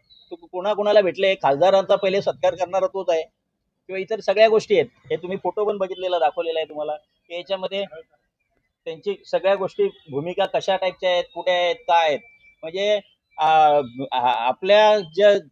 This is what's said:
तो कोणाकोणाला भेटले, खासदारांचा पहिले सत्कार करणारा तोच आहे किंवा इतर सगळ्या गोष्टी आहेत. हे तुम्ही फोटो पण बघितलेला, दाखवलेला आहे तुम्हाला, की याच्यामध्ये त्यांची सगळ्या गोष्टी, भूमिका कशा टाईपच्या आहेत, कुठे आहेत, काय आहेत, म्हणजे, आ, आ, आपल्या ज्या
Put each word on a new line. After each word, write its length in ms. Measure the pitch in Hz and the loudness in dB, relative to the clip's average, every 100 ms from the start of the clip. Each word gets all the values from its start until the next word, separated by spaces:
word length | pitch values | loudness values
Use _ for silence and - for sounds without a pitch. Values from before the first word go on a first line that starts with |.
| _ _ _ | _ _ _
तो 60 | 170 | -20
कोणाकोणाला 640 | 170 - 196 202 208 208 | -14 -6 -4 -2 2 4
भेटले, 340 | 185 170 196 | 2 0 -2
खासदारांचा 640 | 185 143 143 180 196 185 196 | 0 0 2 4 2 2 0
पहिले 240 | 196 196 | 0 -2
सत्कार 320 | 190 151 185 | -2 -2 -2
करणारा 320 | 175 175 190 185 | -2 -4 -2 -4
तोच 240 | 190 180 | -4 -2
आहे 120 | 160 | -2
किंवा 760 | 156 _ _ _ _ _ - 190 | -4 _ _ _ _ _ -12 -10
इतर 200 | 190 220 | -8 -6
सगळ्या 280 | 202 196 220 | -2 4 4
गोष्टी 260 | 220 - | 4 2
आहेत. 140 | 190 131 _ - | 0 0 _ -8
हे 60 | 156 | -8
तुम्ही 220 | 175 190 | -6 -6
फोटो 220 | 180 214 | -6 -4
पण 120 | 208 208 | -4 -4
बघितलेला, 420 | 190 185 185 180 | -6 -6 -4 0
दाखवलेला 400 | 156 180 165 160 | 0 -2 -4 -4
आहे 100 | 156 | -6
तुम्हाला, 280 | 151 151 151 | -8 -8 -10
की 380 | _ _ - | _ _ -16
याच्यामध्ये 500 | 170 175 190 185 196 196 160 - _ _ _ _ _ _ _ - | -14 -8 -8 -6 -8 -10 -12 -20 _ _ _ _ _ _ _ -16
त्यांची 280 | 160 202 190 - | -10 -10 -10 -6
सगळ्या 280 | 175 180 | -2 0
गोष्टी, 320 | 196 185 - 196 - - | -2 -2 -2 -4 -4 -12
भूमिका 360 | 135 165 185 190 | -8 -6 -4 -4
कशा 300 | 170 - 185 | -4 -2 -2
टाईपच्या 340 | 190 - 185 | -4 -4 -2
आहेत, 140 | 180 175 | -2 -4
कुठे 160 | - 180 | -6 -2
आहेत, 260 | 180 175 165 - | 0 0 -2 0
काय 200 | 170 160 | 2 2
आहेत, 100 | 139 - _ _ _ | -2 -6 _ _ _
म्हणजे, 380 | 160 180 208 208 - _ _ - | -10 -4 -2 -2 -4 _ _ -2
आ, 100 | 156 156 151 147 127 120 135 | 2 4 6 4 0 -8 -6
आ, 100 | 127 123 113 120 | -2 0 0 -2
आपल्या 520 | 127 190 208 214 214 170 | -2 2 4 6 2 -2
ज्या 180 | 156 202 202 151 | 2 4 4 -2